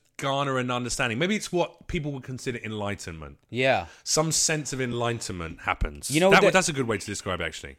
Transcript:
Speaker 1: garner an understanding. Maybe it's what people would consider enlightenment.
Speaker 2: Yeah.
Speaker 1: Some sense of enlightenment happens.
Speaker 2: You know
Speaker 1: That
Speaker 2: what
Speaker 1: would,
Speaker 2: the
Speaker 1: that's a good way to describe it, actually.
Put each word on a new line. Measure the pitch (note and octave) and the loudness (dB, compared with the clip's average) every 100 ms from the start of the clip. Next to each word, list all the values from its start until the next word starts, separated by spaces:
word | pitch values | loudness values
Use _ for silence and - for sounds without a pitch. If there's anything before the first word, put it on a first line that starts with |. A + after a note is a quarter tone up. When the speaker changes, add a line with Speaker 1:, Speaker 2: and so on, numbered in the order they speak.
| _ - | _ -6
Speaker 1:
garner | C#3 C#3 C#3 C3 | 0 0 2 0
an | B2 | 0
understanding. | B2 A#2+ - B2 A2 | 0 -2 0 0 0
Maybe | F3+ | 0
it's | G#3+ - | 0 0
what | F3 D#3 - - | 0 0 -4 -6
people | F3 D3 | -4 -4
would | C#3 | -6
consider | B2+ C3 C3+ A#2 | -8 -8 -6 -6
enlightenment. | A2 G#2+ G2+ G2 - D#2+ C#2+ C#2+ - | -6 -4 -4 -4 -8 -12 -12 -16 -8
Speaker 2:
Yeah. | A2+ C3 A2 E2+ - | 0 2 2 -2 -8
Speaker 1:
Some | - D#3 D#3+ | -2 0 2
sense | - - D#3 C3+ | 2 0 0 -4
of | C3 | -4
enlightenment | B2+ A#2+ A#2+ A#2 - F#2 D#2+ E2 | -2 -2 -2 -2 -6 -8 -8 -4
happens. | G2+ - D#2+ C#2 - | -2 0 -2 -4 -2
Speaker 2:
You | D3 | 4
know | F#3+ | 8
Speaker 1:
That | G3 | 8
Speaker 2:
what | |
Speaker 1:
would, | E3 | 8
Speaker 2:
the | F#3 | 6
Speaker 1:
that's | F3 | 2
a | |
good | C3+ A#2 | 0 0
way | G2+ | -2
to | - | -4
describe | G2 G2 F2+ | -6 -4 -4
it, | |
actually. | E2 - C#2+ | -4 -6 -14